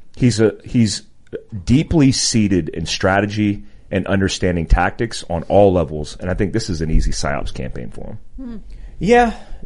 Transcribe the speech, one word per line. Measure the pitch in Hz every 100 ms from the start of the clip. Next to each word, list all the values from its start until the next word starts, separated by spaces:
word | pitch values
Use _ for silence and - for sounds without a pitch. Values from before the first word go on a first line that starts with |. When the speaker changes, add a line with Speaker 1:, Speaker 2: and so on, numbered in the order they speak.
| - -
Speaker 1:
he's | 123 104
a, | 107 -
he's | - 123 110 - - - - - - 104 -
deeply | 131 160 170 135
seated | 120 - 117 101 92 76
in | 82 80
strategy | - 95 98 104 104 104 101 - - -
and | 95 -
understanding | 98 95 - 92 85 82
tactics | 82 92 - 117 - -
on | 85
all | - 95 101
levels. | 87 78 76 73 -
And | 92
I |
think | 92 95
this | 113 -
is | 80
an | 78
easy | 80 -
PSYOPS | - 69 71 -
campaign | - 65 - 60
for | -
him. | - - - -
Speaker 2:
Hmm. | 254 214 - - - -
Speaker 3:
Yeah. | 185 240 233 - - -